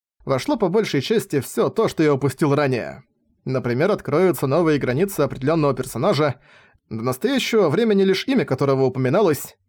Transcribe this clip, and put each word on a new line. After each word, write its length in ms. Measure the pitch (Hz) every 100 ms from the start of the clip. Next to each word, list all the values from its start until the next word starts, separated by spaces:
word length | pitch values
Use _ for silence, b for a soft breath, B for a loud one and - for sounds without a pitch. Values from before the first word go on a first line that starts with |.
| _ _ -
вошло 320 | 131 - 277
по 120 | 180
большей 320 | 214 208 143
части 380 | - 233 - 143
все 300 | - - 156
то, 180 | - 202
что 160 | -
я 100 | 151
упустил 400 | 135 139 - 151 143
ранее. 480 | 143 120 73 67 - _ _ _ 139
Например, 460 | 131 120 120 185
откроются 560 | 208 - 151 185 143 135
новые 320 | 156 160 143
границы 420 | 123 127 196 -
определенного 520 | 139 - 131 165 143
персонажа, 600 | 131 123 113 170 147 151 - b b b b -
до 140 | 110
настоящего 680 | 123 123 233 269 - 226 165
времени 340 | 165 226 196
лишь 240 | 190 190 -
имя 180 | 262 143
которого 380 | 127 139 135
упоминалось, 760 | 135 135 123 175 175 - - -